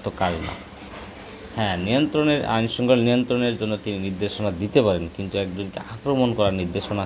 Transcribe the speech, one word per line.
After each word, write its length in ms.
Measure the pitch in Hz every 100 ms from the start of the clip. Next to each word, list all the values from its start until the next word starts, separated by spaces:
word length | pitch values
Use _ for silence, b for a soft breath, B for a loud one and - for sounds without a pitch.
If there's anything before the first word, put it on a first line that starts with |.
তো 80 | 104 -
কাজ 160 | 92
না। 320 | 82 82 92 - - - - - - - - - -
হ্যাঁ, 220 | 104 90
নিয়ন্ত্রণের, 680 | 92 123 151 156 151 147 -
আইন 220 | 113 113
শৃঙ্খলা 360 | - 123 123
নিয়ন্ত্রণের 540 | 117 123 123 123 120 113
জন্য 200 | 107 107
তিনি 140 | 107 101
নির্দেশনা 520 | 95 92 104 - 104
দিতে 300 | 87 101 143
পারেন, 280 | 107 87 82 -
কিন্তু 200 | 98 95
একজনকে 420 | 95 92 98 -
আক্রমণ 540 | - 113 139 135 123
করার 200 | 110 101
নির্দেশনা 520 | 95 90 98 - 101